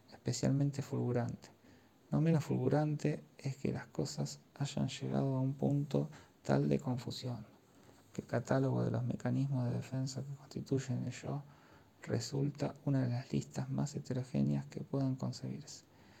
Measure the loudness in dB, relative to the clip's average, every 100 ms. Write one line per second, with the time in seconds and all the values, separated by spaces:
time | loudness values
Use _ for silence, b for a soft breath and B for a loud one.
0 | B -8 -4 0 2 4 2 0 -4 -2
1 | 0 0 0 -4 -12 -20 B B B B
2 | -2 2 6 4 4 2 4 4 4 2
3 | 0 -2 -8 -8 -8 -2 -2 -2 -4 -4
4 | -4 -2 -4 -6 -12 -6 -4 0 -2 -2
5 | -2 0 2 2 0 2 2 2 2 0
6 | 0 B B -10 0 2 4 2 2 -4
7 | -4 -6 -6 -8 -10 -18 -20 B B B
8 | B -10 -2 -2 4 4 4 2 2 0
9 | 0 -2 0 2 2 2 0 -2 -2 -2
10 | -2 -4 -8 -10 -10 -8 0 0 0 -2
11 | -4 -6 -6 -6 -6 B B B B -12
12 | -2 -2 0 0 0 0 -4 -2 0 2
13 | 2 0 -2 -2 -2 -4 -2 0 -2 -2
14 | -4 -4 -2 2 2 2 -2 -8 -4 0
15 | 0 0 -4 -4 -8 -8 -10 -16 -20 B
16 | B B